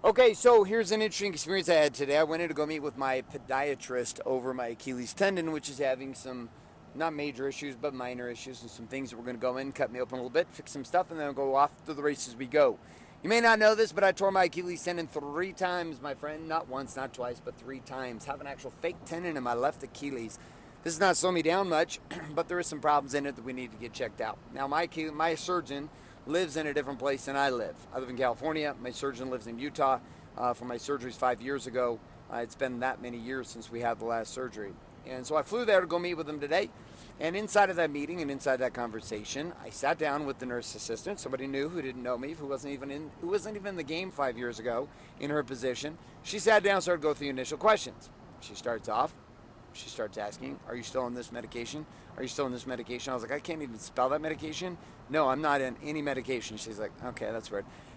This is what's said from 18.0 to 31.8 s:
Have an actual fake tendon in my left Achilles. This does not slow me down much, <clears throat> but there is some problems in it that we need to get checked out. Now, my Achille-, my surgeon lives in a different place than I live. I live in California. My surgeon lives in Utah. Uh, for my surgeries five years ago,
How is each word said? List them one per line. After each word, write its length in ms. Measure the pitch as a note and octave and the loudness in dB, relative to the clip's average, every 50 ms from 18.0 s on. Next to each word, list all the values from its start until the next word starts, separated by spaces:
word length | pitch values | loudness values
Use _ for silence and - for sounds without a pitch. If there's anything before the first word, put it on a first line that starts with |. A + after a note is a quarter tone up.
| C3 B2 A#2+ A2 - | -6 -6 -6 -8 -6
Have 160 | C#3+ C#3 C#3+ | -8 -8 -8
an 60 | D3 C#3+ | -6 -10
actual 240 | C#3 B2+ - C3 | -10 -10 -12 -14
fake 340 | - - - E3 F3+ E3+ - | -12 -4 -4 -4 -4 -4 -8
tendon 320 | - E3 E3+ F3+ F3 D#3+ C#3+ | -8 -6 -4 -4 -4 -4 -2
in 60 | B2 | 0
my 100 | B2 A#2+ | 0 0
left 300 | A#2 B2+ C#3+ D#3 - - | 2 2 2 0 0 -10
Achilles. 560 | - - - - C#3+ C3+ B2 A2+ A2 - - - - - - - - - - - | -12 -10 -8 -6 -6 -4 -4 -6 -6 -8 -10 -10 -16 -20 -20 -20 -20 -20 -6 0
This 100 | E3 E3 | 0 4
does 60 | D#3 | 6
not 160 | G3 F#3+ F3 | 6 6 6
slow 160 | - - F#3 | 6 4 4
me 120 | F3+ E3+ D#3 | 4 4 4
down 260 | D#3 E3+ F#3+ G3 F#3 | 4 4 4 2 2
much, 300 | E3 D3+ E3+ E3+ - - - - - | 4 2 2 2 0 -10 -8 -10 -10
<clears throat> 180 | F3+ - D3 D3+ | -8 -8 -4 -2
but 140 | D3+ E3 - | -2 -2 0
there 120 | F3+ F3 | -2 -2
is 60 | E3+ | -2
some 160 | - D#3+ D3 | -2 -4 0
problems 320 | A#2+ D3+ D3 D3 C#3 C#3 C3 | 2 4 4 4 4 2 -2
in 140 | C#3+ C#3 C#3+ | -2 -2 -2
it 80 | C3+ | -6
that 100 | B2 A2+ | -6 -8
we 80 | B2+ B2+ | -8 -8
need 180 | B2+ B2+ A#2+ | -8 -8 -10
to 60 | A2 G#2+ | -10 -10
get 160 | A#2 A#2 A2 | -12 -10 -6
checked 260 | - C3 A2 G2 - | -4 -4 -4 -2 -4
out. 200 | A#2+ A2 G2+ - - - | -4 -4 -4 -8 -12 -14
Now, 160 | - C#3 C#3 C#3 | -6 -6 -2 0
my 160 | C#3+ D#3 F3 | 2 2 2
Achille-, 300 | F3 - E3 D#3 D#3 D3+ | 0 -2 -4 -4 -4 -2
my 220 | D3 D#3 E3 E3 | 0 2 2 2
surgeon 560 | D#3 - - F3+ F3 D3+ B2 C#3 C#3 C#3+ D3+ - - - - - - - | 0 0 0 0 0 0 -2 -6 -6 -8 -10 -12 -18 -20 -20 -20 -16 -6
lives 320 | - D3 F3 F#3 D#3+ C3+ D#3+ | 0 2 2 2 2 0 -2
in 100 | D#3 D3+ | 0 0
a 60 | C#3+ | 0
different 260 | D3 C#3 C#3 C#3 A#2 | 0 0 -2 -4 -2
place 260 | C3 C#3 C#3 C3 - | 0 0 0 0 -2
than 100 | - C3+ | 0 2
I 140 | C#3 C#3 C#3 | 4 4 4
live. 260 | B2+ A#2+ A2 E2 D2+ - - - - | 2 0 -2 -4 -6 -10 -14 -10 -8
I 60 | C3 | -8
live 100 | C3 B2 | -6 -6
in 80 | B2+ A#2+ | -2 0
California. 580 | C3 A#2+ A#2 A2+ B2+ D#3+ D#3 D#3 D3+ D3 C#3 G#2+ | 2 2 0 0 -2 -2 -2 0 -2 -2 -4 -4
My 100 | A#2+ B2+ | -8 -8
surgeon 380 | A#2 - - C#3 C3 A#2 B2+ C3 | -8 -4 -4 -4 -4 -4 -6 -4
lives 180 | B2+ B2 G#2+ A#2 | -4 -6 -6 -8
in 120 | A#2 A#2 | -8 -6
Utah. 400 | C3+ D3 C3+ - C#3+ C3+ C3+ A#2+ - - - - - - - - | -6 -6 0 2 4 4 4 2 0 -12 -20 -20 -20 -16 -6 -2
Uh, 160 | B2 B2 A#2+ | 0 0 0
for 120 | - B2 | -2 -4
my 120 | B2 A#2+ A#2 | -6 -6 -6
surgeries 380 | - - C#3+ C3+ A#2 B2+ A2+ | -2 -4 -4 -4 -4 -8 -4
five 260 | - C3 B2+ B2 G#2 | 2 2 2 2 2
years 260 | A#2+ C3 C#3+ C3+ A2+ B2+ | -2 -4 -4 -4 -4 -2
ago, 320 | A2+ B2+ | 0 0